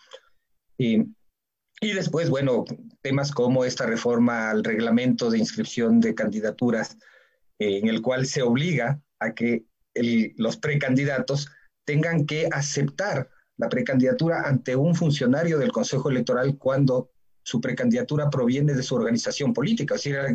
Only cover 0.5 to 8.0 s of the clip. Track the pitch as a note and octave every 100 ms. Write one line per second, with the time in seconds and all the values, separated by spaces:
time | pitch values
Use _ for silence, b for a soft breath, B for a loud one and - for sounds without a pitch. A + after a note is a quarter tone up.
0.5 | _ _ _ A#2+ A2 - - _ _ _
1.5 | _ _ - G#3+ F#3+ E3+ D3+ E3 C3+ C#3
2.5 | A#2 - - - _ C3+ C#3 C#3+ - A#2+
3.5 | C3 B2+ B2 A#2 A2+ A#2+ A#2+ A#2+ A#2 A2
4.5 | G#2+ A2 A2 A#2 A#2 B2+ A#2+ A#2+ A2+ A2
5.5 | - G#2+ - A2+ A#2 A2+ A2 G#2 G#2+ G#2+
6.5 | G#2 B2 A#2 G#2 - b b b b _
7.5 | _ G#2 G2 A2 A2+